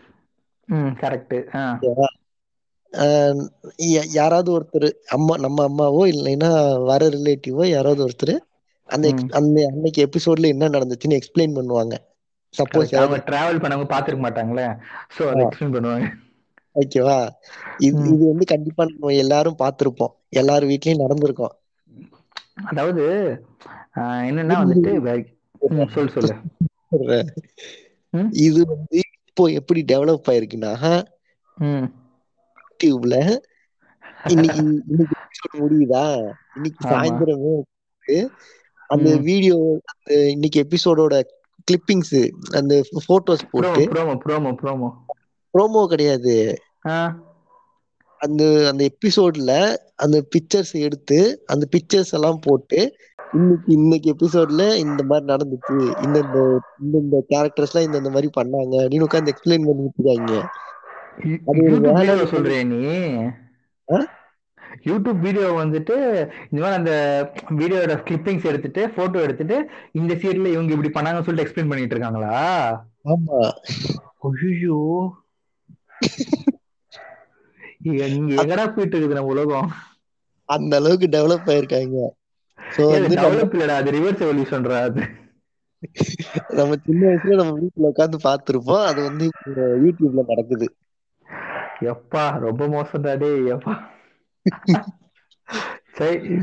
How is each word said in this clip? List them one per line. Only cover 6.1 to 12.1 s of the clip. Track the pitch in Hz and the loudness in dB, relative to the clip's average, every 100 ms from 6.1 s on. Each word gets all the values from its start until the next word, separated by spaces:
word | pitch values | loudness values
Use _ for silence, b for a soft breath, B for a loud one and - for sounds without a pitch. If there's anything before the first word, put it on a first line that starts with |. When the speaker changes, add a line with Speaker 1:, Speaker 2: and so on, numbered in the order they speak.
Speaker 2:
இல்லைன்னா | 151 139 139 165 160 147 131 | 2 -2 0 2 4 2 2
வர | 127 135 156 | 2 4 2
ரிலேட்டிவோ | 143 147 139 135 131 180 | 2 0 -2 -2 -2 0
யாராவது | 151 135 143 131 | 2 2 2 0
ஒருத்தர் | 120 - 277 - _ _ _ | -2 -2 -2 -4 _ _ _
அந்த | - 143 151 | -8 0 2
எக்ஸ்-, | 131 127 | 0 0
Speaker 1:
ம். | |
Speaker 2:
அந்த | 143 147 151 143 | 0 2 4 2
அன்னைக்கு | 139 160 156 143 | 0 -2 0 0
எபிசோட்ல | 165 165 160 165 | 0 0 2 2
என்ன | 139 156 | 2 0
நடந்துச்சுன்னு | 143 127 123 147 | 0 -2 -4 0
எக்ஸ்பிளைன் | 143 - - 160 | -2 0 -2 0
பண்ணுவாங்க. | 143 127 120 113 117 _ | -2 -2 -2 -2 -6 _